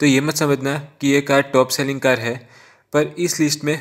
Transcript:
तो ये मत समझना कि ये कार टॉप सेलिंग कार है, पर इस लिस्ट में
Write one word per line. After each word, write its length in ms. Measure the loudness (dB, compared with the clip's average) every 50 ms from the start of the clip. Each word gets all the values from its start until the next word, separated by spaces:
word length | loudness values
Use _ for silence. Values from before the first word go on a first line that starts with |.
तो 60 | 2
ये 140 | 4 4 4
मत 160 | 2 0 -2
समझना 400 | -2 0 0 0 0 -2 -4 -4 -6 -8 -12 _ -4
कि 80 | 0 2
ये 120 | 2 2
कार 200 | 2 2 2 2 2
टॉप 240 | 2 2 2 2 2
सेलिंग 300 | 0 -4 -4 -4 -4 -2
कार 200 | 0 0 0 0
है, 140 | -2 -6 -6 -8 -12 -20 -20 -20 -20 _ _ _ _ _
पर 220 | -2 0 0 -2 -4 -4
इस 200 | -4 -4 -2 0
लिस्ट 240 | 0 -2 -2 -2 -4
में 100 | -4 -4 -4